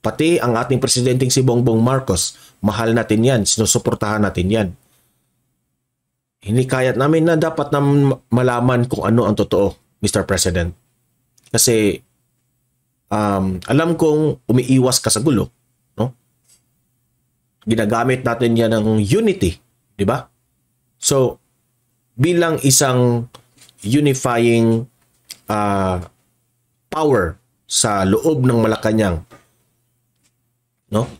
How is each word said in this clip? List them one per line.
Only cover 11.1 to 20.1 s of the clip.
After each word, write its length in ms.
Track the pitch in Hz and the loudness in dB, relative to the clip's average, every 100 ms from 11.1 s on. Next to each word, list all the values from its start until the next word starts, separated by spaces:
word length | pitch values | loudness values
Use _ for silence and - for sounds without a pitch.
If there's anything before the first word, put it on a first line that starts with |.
| _ _ _ _ | _ _ _ _
Kasi, 480 | 127 - 113 104 - _ _ _ _ _ _ _ _ _ _ _ | -2 2 2 2 -2 _ _ _ _ _ _ _ _ _ _ _
um, 480 | 104 104 98 95 90 - | -4 -2 -2 -4 -6 -2
alam 240 | 135 170 | -2 0
kong 560 | 160 160 151 156 135 - | 0 0 2 0 -4 0
umiiwas 480 | 127 127 131 127 127 | 0 2 2 2 0
ka 160 | 113 | -2
sa 80 | 107 | 0
gulo, 320 | 147 113 92 _ _ _ _ | 0 0 -2 _ _ _ _
no? 240 | - 123 - _ _ _ _ _ _ _ _ _ _ _ _ _ _ | -6 -6 -6 _ _ _ _ _ _ _ _ _ _ _ _ _ _
Ginagamit 640 | - 117 104 117 123 127 127 | -4 -2 0 0 0 -2 -2
natin 320 | 117 120 113 | 0 0 2
yan 160 | 113 | 2
ng 240 | 113 107 110 | 0 0 0
unity, 560 | 101 180 226 180 90 - _ _ _ | 2 2 2 0 -2 -4 _ _ _
di 120 | - | -4
ba? 180 | - | -4